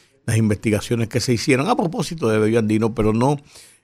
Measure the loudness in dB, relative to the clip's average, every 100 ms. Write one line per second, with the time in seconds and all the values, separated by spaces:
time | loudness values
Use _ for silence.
0 | _ _ -2 0 2 0 0 -2 0 -2
1 | -2 -2 -2 -2 2 0 0 0 -2 -4
2 | -6 -4 0 2 2 2 2 2 0 0
3 | 0 2 0 -2 -6 -20 -20 _